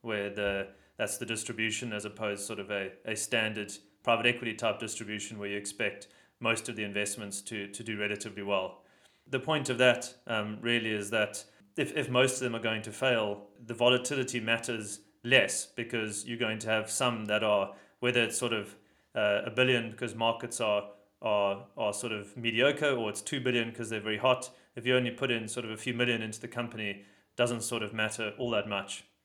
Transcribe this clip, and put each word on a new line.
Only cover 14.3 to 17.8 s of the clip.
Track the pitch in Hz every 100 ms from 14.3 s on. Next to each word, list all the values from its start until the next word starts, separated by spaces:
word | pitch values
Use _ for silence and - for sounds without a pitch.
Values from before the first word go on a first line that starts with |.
| 120
matters | 110 117 117 113 104 - _ _
less | 117 131 - - -
because | - 117 117 110 101 -
you're | 117
going | 113 110
to | 110
have | 110 107
some | - 127 113 107
that | 107
are, | 107 104 98 -